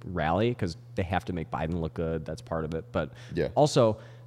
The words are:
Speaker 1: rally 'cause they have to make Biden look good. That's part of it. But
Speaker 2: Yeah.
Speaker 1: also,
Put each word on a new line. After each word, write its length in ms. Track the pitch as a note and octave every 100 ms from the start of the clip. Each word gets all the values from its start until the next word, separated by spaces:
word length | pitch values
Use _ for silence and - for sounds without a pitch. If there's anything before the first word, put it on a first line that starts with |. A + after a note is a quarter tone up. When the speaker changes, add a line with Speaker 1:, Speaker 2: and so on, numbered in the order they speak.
| -
Speaker 1:
rally 480 | F2 D#2 F2+ A#2
'cause 240 | B2 F#2 - - -
they 80 |
have 220 | E2+ F#2 -
to 80 |
make 160 | F2 D#2
Biden 320 | C2 D#2+ F2
look 140 | D#2+ -
good. 280 | E2 E2 D2+
That's 160 | D#2+
part 240 | - E2 D#2+
of 80 | D#2+
it. 100 | -
But 200 | F#2 D2 - -
Speaker 2:
Yeah. 140 | E2 D2 B2+
Speaker 1:
also, 420 | D3 D3 A2+ A2 - -